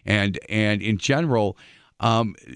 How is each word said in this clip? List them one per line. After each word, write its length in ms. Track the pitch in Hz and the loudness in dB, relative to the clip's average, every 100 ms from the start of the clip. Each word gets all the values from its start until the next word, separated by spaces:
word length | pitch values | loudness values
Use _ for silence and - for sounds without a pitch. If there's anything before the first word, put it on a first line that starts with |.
| - | -2
and, 320 | 104 98 85 - | 0 0 -2 -4
and 320 | 107 107 104 | 0 0 0
in 140 | 104 101 | 0 -2
general, 580 | - 147 165 117 101 - - - _ - | 0 0 2 0 0 -4 -16 -20 _ -2
um, 340 | 113 113 110 - 58 | 0 2 -2 -6 -18